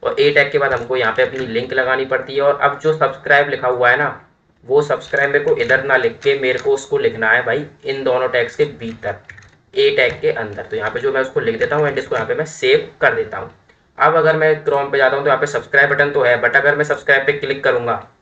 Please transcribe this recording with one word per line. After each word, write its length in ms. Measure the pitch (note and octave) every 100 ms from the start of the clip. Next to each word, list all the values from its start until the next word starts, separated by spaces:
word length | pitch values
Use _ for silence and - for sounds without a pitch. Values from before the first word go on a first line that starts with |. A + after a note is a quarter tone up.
और 180 | A2+ -
A 100 | C#3+
tag 200 | D3 C#3
के 60 | D3
बाद 140 | C#3
हमको 240 | B2+ A#2+ C3
यहाँ 160 | A2+ A2+
पे 60 |
अपनी 240 | - C3 B2
link 240 | A2+ B2+
लगानी 320 | C3 B2+ C3 C3
पड़ती 280 | C3 -
है। 60 | C3+
और 180 | C#3+ C#3+
अब 180 | C#3 C#3
जो 140 | D#3
subscribe 560 | D#3 C#3 - - C#3+ C#3+
लिखा 180 | C3+ B2+
हुआ 220 | B2 B2
है 80 | B2+
ना, 220 | D3 - - _ _ _
वो 180 | A#2 C3+
subscribe 480 | D3 C3 - C#3 C#3+
मेरे 120 | C#3+
को 120 | D3 D3
इधर 260 | A#2 C3
ना 120 | C#3 B2+
लिख 220 | A#2+ -
के 160 | C#3 C#3
मेरे 180 | C3 B2
को 160 | -
उसको 240 | - - C#3+
लिखना 320 | A2+ A2+ A2
है 140 | A#2 B2
भाई 180 | C3 D3 -
इन 200 | C#3+ C3+
दोनों 240 | C3 B2+ B2+
tags 280 | B2 A#2 -
के 80 | D3 A#2+
भीतर, 400 | A#2 A2+ G#2+ G2+ _ - - _ _
A 160 | - C#3 C#3
tag 240 | B2 -
के 100 | A#2
अंदर। 300 | A#2+ A2 G2
तो 140 | F#2+ A2
यहाँ 140 | G#2+
पे 100 | A#2+
जो 120 | C3+
मैं 80 | C3
उसको 200 | C3 -
लिख 180 | A#2 A2+
देता 180 | A#2+ D3
हूँ 120 | D3
and 100 | C3+
इसको 160 | -
यहाँ 120 | C3 G#2+
पे 60 |
मैं 100 | B2 D#3
save 420 | - C3 C#3+ - -
कर 140 | C#3
देता 240 | A#2 A2 G2
हूँ। 120 | - - _ _ _ -
अब 160 | D3 D#3+
अगर 200 | D#3 D#3
मैं 160 | D#3 D3+
Chrome 260 | D3 C#3+ C#3
पे 60 | C#3
जाता 180 | C3 C#3
हूँ 80 |
तो 40 | D3
यहाँ 120 | C3
पे 60 | -
subscribe 420 | A#2 - C#3+ C#3+
button 200 | C#3 C#3+
तो 120 | D3
है, 180 | B2 A#2+
but 140 | A#2+ C#3+
अगर 200 | C#3+ D3
मैं 80 |
subscribe 420 | D3 D3 - C#3 C3+
पे 60 |
click 280 | C#3+ C3+ C#3
करूँगा 420 | C3+ B2 A#2+ G#2+ - _